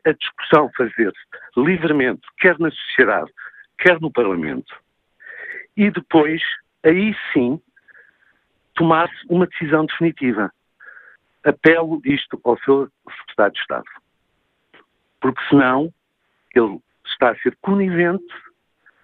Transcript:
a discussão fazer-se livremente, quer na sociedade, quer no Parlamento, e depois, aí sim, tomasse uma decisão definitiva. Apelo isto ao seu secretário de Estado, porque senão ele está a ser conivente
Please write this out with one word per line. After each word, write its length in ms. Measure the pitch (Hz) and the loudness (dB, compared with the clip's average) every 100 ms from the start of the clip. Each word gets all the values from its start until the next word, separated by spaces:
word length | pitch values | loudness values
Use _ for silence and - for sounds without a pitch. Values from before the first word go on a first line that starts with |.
| 160 | -2
a 80 | |
discussão 580 | 151 - - - 151 139 - | -2 -8 -10 2 4 4 -2
fazer-se 420 | 117 - 104 - - - - - | -4 -2 -4 -4 -20 -20 -6 -2
livremente, 640 | 147 180 160 147 127 95 - - | 0 0 0 0 0 -4 -12 0
quer 200 | 185 156 | 2 2
na 120 | 160 | -2
sociedade, 580 | - - - 120 95 78 - - - - - | -4 -4 0 2 2 -4 -14 -20 -20 -20 0
quer 220 | 185 165 | 2 2
no 100 | 160 | -2
Parlamento, 640 | 123 104 90 76 64 - - _ _ _ _ - - - - - - | -2 -2 -2 -6 -8 -12 -20 _ _ _ _ -20 -18 -16 -16 -8 0
e 160 | 202 | 0
depois, 500 | 175 - 160 151 160 - - _ _ | 0 2 2 4 -2 -6 -8 _ _
aí 300 | 160 180 214 202 - | 2 2 0 -4 -4
sim, 260 | 147 123 156 _ _ _ - _ _ _ _ _ _ _ - | -2 0 -4 _ _ _ -20 _ _ _ _ _ _ _ -2
tomasse 380 | 165 160 175 - - | 2 2 0 -6 -2
uma 180 | 175 170 | 0 0
decisão 380 | - 156 156 156 | -4 -2 0 -2
definitiva. 640 | - 165 - 127 107 101 - _ _ - - - _ _ _ | -2 -2 0 -2 -2 -4 -8 _ _ -20 -20 -20 _ _ _
Apelo 580 | 151 - 156 165 160 156 135 | -2 2 2 2 0 -4 -4
isto 340 | 139 - 120 - | -4 -6 -6 -2
ao 120 | 113 | -2
seu 280 | - 139 135 _ - - | 2 0 0 _ -20 -20
secretário 340 | - - 101 | -10 -2 0
de 60 | - | -2
Estado, 300 | - 64 - - _ _ _ _ _ _ _ _ _ _ _ _ | -8 -8 -10 -20 _ _ _ _ _ _ _ _ _ _ _ _
porque 220 | 131 127 - | -4 -4 2
senão 440 | 143 127 131 165 - _ _ _ _ _ 123 | 2 4 0 -4 -10 _ _ _ _ _ 0
ele 240 | 110 92 - _ - | 0 -4 -16 _ -16
está 260 | - 123 | 0 0
a 40 | 107 | 0
ser 220 | 123 - | -6 -4
conivente 720 | - 202 190 170 175 196 - - - _ _ _ _ _ | -2 0 0 0 -2 -2 -8 -20 -20 _ _ _ _ _